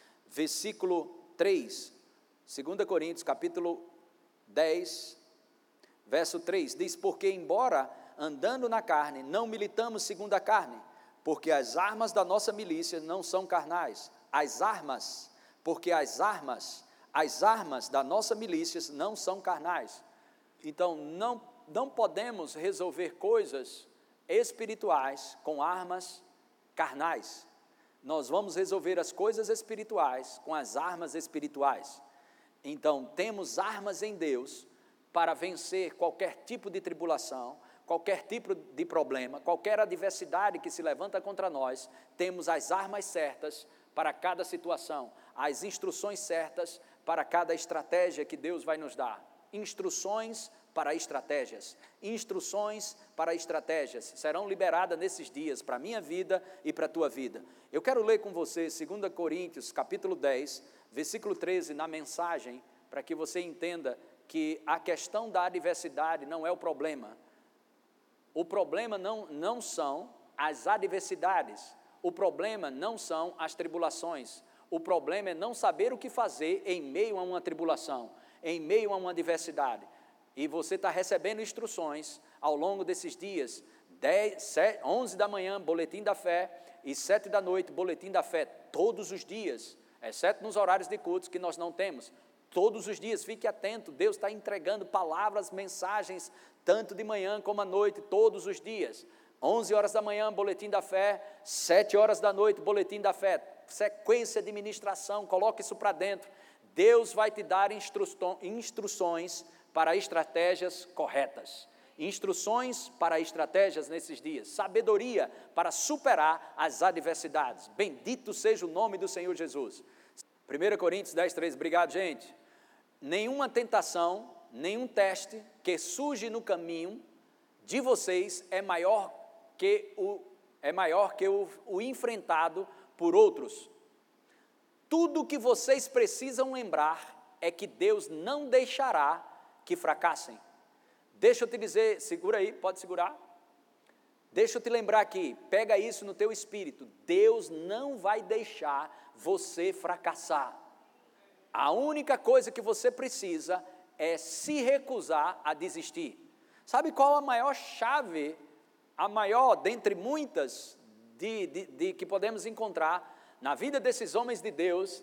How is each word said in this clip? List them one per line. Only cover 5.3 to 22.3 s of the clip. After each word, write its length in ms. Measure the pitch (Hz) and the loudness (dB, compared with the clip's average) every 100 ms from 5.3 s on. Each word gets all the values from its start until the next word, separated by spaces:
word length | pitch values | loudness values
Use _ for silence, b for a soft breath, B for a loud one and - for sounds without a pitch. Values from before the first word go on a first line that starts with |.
| _ _ _ _ _ b b - | _ _ _ _ _ b b -2
verso 340 | 143 165 170 | 0 0 -2
três, 340 | 170 190 147 | -2 -2 -2
diz, 220 | - 175 - | -4 -6 -2
"Porque, 320 | 196 - 196 | -2 0 0
embora 600 | 190 160 190 254 156 131 B B - | -2 0 2 4 2 0 B B -8
andando 520 | 151 143 180 262 240 | -8 -2 -2 0 0
na 100 | 226 | 0
carne, 420 | - 151 147 139 | 2 2 2 -4
não 240 | 135 180 233 | -4 -2 -2
militamos 560 | 220 202 - 233 214 | -2 -2 -2 -2 -4
segundo 300 | - 202 208 | -6 -6 0
a 80 | 185 | 0
carne, 400 | - 214 147 117 - B B B | 4 2 2 -8 -18 B B B
porque 280 | - 156 160 | -4 -2 4
as 260 | 147 120 135 | 2 2 0
armas 340 | 196 214 226 | 0 0 0
da 140 | 214 | 2
nossa 280 | 180 202 208 | 4 2 2
milícia 480 | 208 180 160 165 170 | -2 -4 -4 -2 -6
não 200 | 156 185 | -4 -6
são 240 | 170 185 | -2 -2
carnais." 640 | 185 175 147 175 151 101 - - _ | 2 0 0 -2 -2 -6 -14 -20 _
As 280 | 143 147 110 | 0 0 0
armas, 720 | 196 208 151 127 - - - b b b | 0 0 -4 -6 -8 -12 -14 b b b
porque 260 | - 165 175 | -4 -2 2
as 300 | 165 135 - | 2 2 2
armas, 640 | 196 190 143 120 - - - b b | 2 2 -4 -8 -8 -14 -18 b b
as 300 | 143 156 - | 0 0 4
armas 460 | 196 226 170 131 - | 4 4 0 -6 -2
da 140 | 139 | 0
nossa 320 | 135 196 214 | 2 0 0
milícia 460 | 214 220 165 165 175 - | -2 -2 -2 -2 -6 -8
não 240 | 143 185 214 | -4 -4 -4
são 240 | - 196 | -4 -4
carnais. 640 | 190 165 165 170 110 - - b b b b _ | -2 -2 -2 -2 -4 -12 -20 b b b b _
Então, 340 | 151 147 180 156 | -12 0 0 0
não, 440 | 147 165 226 240 - - - | -8 -4 -4 -4 -10 -20 -8
não 220 | 156 269 | -4 -2
podemos 640 | - 220 160 240 | 2 0 0 -4